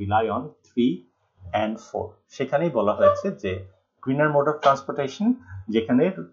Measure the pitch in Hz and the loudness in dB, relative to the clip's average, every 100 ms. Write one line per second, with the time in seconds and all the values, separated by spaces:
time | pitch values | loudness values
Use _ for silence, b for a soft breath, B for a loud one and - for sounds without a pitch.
0 | 101 107 113 110 151 - _ - 127 180 | -2 0 0 -2 -8 -16 _ 0 0 -2
1 | - _ _ _ 90 107 110 110 - 104 | -8 _ _ _ -6 -4 -2 -6 -10 -8
2 | 98 - _ - 131 143 170 113 101 - | -10 -12 _ -8 -2 0 0 0 0 4
3 | 147 - 196 196 98 92 - _ _ _ | 4 4 -2 -6 -6 -6 -10 _ _ _
4 | 131 139 151 143 143 151 139 135 - - | -4 0 2 2 2 2 2 2 -2 -6
5 | 131 - 214 254 B B - 110 110 127 | -6 -2 0 0 B B -2 -2 2 2
6 | 175 185 82 | 2 0 -12